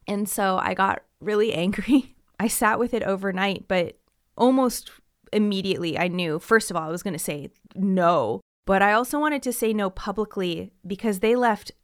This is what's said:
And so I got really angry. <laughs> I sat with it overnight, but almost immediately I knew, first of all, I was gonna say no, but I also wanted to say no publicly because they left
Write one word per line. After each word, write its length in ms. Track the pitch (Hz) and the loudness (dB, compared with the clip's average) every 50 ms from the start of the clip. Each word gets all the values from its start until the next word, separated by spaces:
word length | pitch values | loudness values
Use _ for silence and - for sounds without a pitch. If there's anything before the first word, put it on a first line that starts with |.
| - | -8
And 220 | - 202 202 214 202 | -6 -4 -4 -4 -4
so 300 | - 214 196 190 185 185 | -2 0 0 0 0 0
I 120 | - - 185 | 0 -2 0
got 280 | 190 196 196 - - _ _ _ - | 0 0 0 0 -2 _ _ _ -10
really 320 | - 208 208 208 220 226 | -4 0 2 2 2 2
angry. 600 | - 160 175 196 196 208 - 220 285 269 - - - _ _ | 0 0 0 -2 -2 -2 2 4 4 4 4 0 -12 _ _
<laughs> 140 | _ _ - | _ _ -4
I 80 | 202 233 | -2 -2
sat 300 | - - 233 214 226 - | 0 2 2 2 4 2
with 160 | 247 240 247 | 0 0 0
it 80 | 214 | -2
overnight, 640 | - 190 196 190 196 196 185 185 196 196 190 - - - | 0 -2 -2 -2 -2 -4 -2 -2 -2 -2 -2 -4 -4 -2
but 300 | 190 180 175 - - _ _ _ _ _ _ _ - | 0 0 0 -2 -6 _ _ _ _ _ _ _ -2
almost 540 | - 233 254 262 269 254 233 - - - - - _ _ _ _ _ _ - | 2 4 4 4 4 2 2 0 -4 -12 -14 -20 _ _ _ _ _ _ -2
immediately 640 | - 214 208 208 196 190 190 190 180 - 170 165 143 - | 0 0 2 2 0 -2 -2 -2 -2 -2 -2 -4 -2 -2
I 100 | 175 180 | -2 -2
knew, 300 | 175 180 175 156 151 170 | -2 -2 -2 -2 -4 -4
first 320 | - - 226 220 - - | 0 2 2 2 2 0
of 60 | 208 | -4
all, 80 | 165 160 | -4 -4
I 80 | 156 | -4
was 100 | 170 175 | -6 -6
gonna 160 | - 202 156 151 | -6 -6 -6 -6
say 320 | - 180 147 143 143 - _ _ _ - - | -6 -6 -6 -8 -8 -14 _ _ _ -14 -6
no, 680 | 190 196 196 190 185 175 170 175 147 117 104 120 190 - _ _ _ - | -2 0 0 2 4 4 4 4 4 2 0 -2 -4 -8 _ _ _ -2
but 160 | 190 196 190 | 2 2 4
I 100 | 196 208 | 4 4
also 260 | 214 233 254 - 302 294 | 4 2 0 0 -2 -2
wanted 240 | 302 302 294 277 | 0 0 -2 -2
to 100 | - 254 | -4 -4
say 200 | 233 - 233 220 | -4 -2 -2 0
no 180 | 214 214 202 185 | 0 0 -2 -2
publicly 840 | 190 - - 208 185 220 208 208 - 202 185 175 165 170 185 196 _ _ - | -4 -6 -8 -6 -4 -4 -4 -4 -4 -4 -4 -4 -4 -6 -8 -12 _ _ -10
because 340 | 175 196 - 233 220 196 190 | -10 -8 -4 -2 -2 -2 0
they 160 | 220 220 240 | 2 2 2
left 360 | 247 247 233 208 - - - - _ | 4 2 2 0 0 -6 -16 -16 _